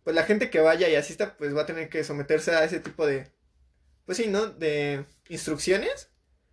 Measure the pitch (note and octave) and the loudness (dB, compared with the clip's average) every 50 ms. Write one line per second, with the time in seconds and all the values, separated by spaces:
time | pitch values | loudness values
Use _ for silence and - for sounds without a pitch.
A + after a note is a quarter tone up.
0 | - E3+ D#3+ E3 - - G#3 G#3+ C4 - - E3 D#3 D#3+ E3 E3+ F#3 E3+ D#3 C#3+ | -6 -2 0 2 2 2 2 2 0 2 2 4 6 6 6 6 4 4 4 2
1 | D3 - E3 - G#3 G3+ - - D3+ C#3+ C#3+ D3+ D3+ E3+ E3 E3 D#3+ D#3 - D#3+ | 2 0 -4 -6 -6 -6 -6 -6 -6 -4 -2 -2 -2 -2 -4 -8 -8 -6 -6 -6
2 | D3+ D3+ D3 D3 C#3+ - D#3 D3+ D#3 E3+ E3+ D#3+ D#3 D#3+ F3 D#3+ - - - - | -4 -4 -6 -6 -2 0 0 0 2 2 2 2 2 2 0 -4 -8 -8 -6 -2
3 | D#3+ D3 C#3 C3+ B2+ - _ _ _ _ _ _ _ _ _ _ _ _ _ _ | 0 0 0 -2 -4 -10 _ _ _ _ _ _ _ _ _ _ _ _ _ _
4 | _ - F#3 F3+ A#3 G#3+ G3 G3+ A3 G#3 D3+ D#3 E3 D#3 D3 D3 D3 C#3+ C#3+ C#3 | _ -6 -4 -2 -2 0 0 0 -2 -2 -4 -4 -2 -2 0 0 0 -2 -4 -6
5 | C#3+ - _ _ _ - E3+ D#3+ - - D#3 D3 - F3+ F#3 G3+ C4+ A4 C#5 - | -8 -10 _ _ _ -14 -12 -8 -6 -4 -4 -2 0 2 2 2 0 -2 -6 -6
6 | - _ _ _ _ _ _ _ _ _ | -10 _ _ _ _ _ _ _ _ _